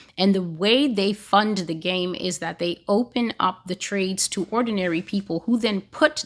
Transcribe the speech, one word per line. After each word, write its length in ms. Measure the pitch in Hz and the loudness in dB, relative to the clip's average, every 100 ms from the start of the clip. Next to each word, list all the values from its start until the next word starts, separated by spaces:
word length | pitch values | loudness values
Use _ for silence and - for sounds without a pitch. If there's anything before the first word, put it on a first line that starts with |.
| - - | -10 0
And 160 | 196 | 2
the 80 | 190 | 2
way 440 | 175 160 202 254 285 | 0 0 4 4 4
they 240 | 202 196 | 2 0
fund 460 | 202 - 196 214 196 | -2 2 4 4 0
the 160 | 170 | -4
game 400 | 160 175 185 180 | -4 -2 -2 -2
is 240 | 175 185 175 | -4 -6 -4
that 200 | 165 165 | -6 -4
they 240 | 175 - - | -4 -4 0
open 460 | 202 240 247 233 - | 0 0 -2 -2 0
up 240 | 185 180 185 | -2 -2 -8
the 80 | |
trades 540 | 180 - 202 190 190 - | -8 -4 -2 -2 -2 -2
to 180 | - 170 | -4 -2
ordinary 520 | 226 233 208 180 165 | -2 0 0 0 -2
people 380 | 190 202 196 170 - | -2 -4 -4 -4 0
who 120 | 240 | 0
then 220 | 220 196 | 0 -2
put 440 | - - 302 - | -4 2 2 2